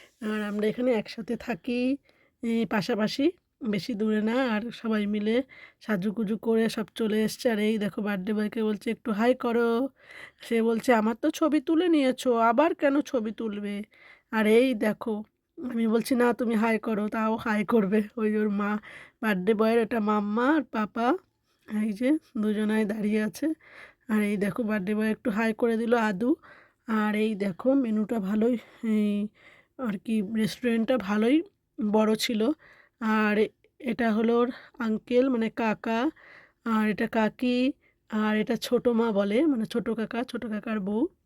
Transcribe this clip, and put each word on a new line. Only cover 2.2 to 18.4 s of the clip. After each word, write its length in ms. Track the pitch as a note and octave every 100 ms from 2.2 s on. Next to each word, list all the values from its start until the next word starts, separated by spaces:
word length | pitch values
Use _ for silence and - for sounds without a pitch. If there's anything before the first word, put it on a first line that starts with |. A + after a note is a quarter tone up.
| _ _
এই 220 | A#3 A3+ A3
পাশাপাশি, 680 | A3 F3+ G#3 G#3+ - D4+ - _ _
বেশি 300 | A#3 G3+ -
দূরে 280 | G3+ A3 G#3+
না। 340 | G#3+ B3 C4 G#3+
আর 60 | A#3
সবাই 340 | - A3+ G#3+ G3+
মিলে 380 | G#3 G#3 A#3+ C#4 - - _
সাজুগুজু 560 | - G3+ G#3 G3 G3+ A3
করে 320 | A3+ A3+ A3+
সব 160 | A3+ G3 -
চলে 280 | A3+ G#3+
এসছে। 280 | G#3+ - B3+
আর 80 | G#3
এই 180 | G#3+ A3
দেখো, 240 | G#3 -
বার্থডে 320 | G#3 G3+ F#3+
বয়কে 300 | G#3+ G#3 A#3
বলছে, 280 | G#3+ G#3 A#3
"একটু 200 | A3 -
হাই 240 | G3+ A#3+ B3+
করো।" 540 | A#3+ A#3 A#3 A#3 C4+ _ - - - _
সে 200 | - A3+
বলছে, 320 | A3+ A3+ -
"আমার 220 | A3 A3 A#3+
তো 80 | D#4
ছবি 320 | - D4+ D4+
তুলে 260 | D4 D#4+ F4+
নিয়েছো, 480 | D#4 C4 B3+ C4 A#3
আবার 360 | A3+ A#3 E4 -
কেন 260 | C#4+ C#4+
ছবি 300 | - B3+ A3
তুলবে?" 500 | G#3+ A3+ G3+ G3+ G3+ G#3 _ - - -
আর 160 | A3 G#3+
এই 260 | A3+ C4
দেখো, 500 | G#3+ G#3+ G3 A#3 G#3+ - _ _ -
আমি 300 | B3 A#3 A3+
বলছি, 280 | A3+ - B3
"না, 180 | A#3+
তুমি 220 | A#3+ A#3 A3
হাই 240 | A3+ A3
করো," 280 | A3+ G#3 G#3
তাও 280 | A3+ A3 A3
হাই 300 | A#3 G#3 G3+
করবে। 360 | A#3 F#3+ G#3+ G#3 -
ওই 200 | G#3+
ওর 120 | G#3+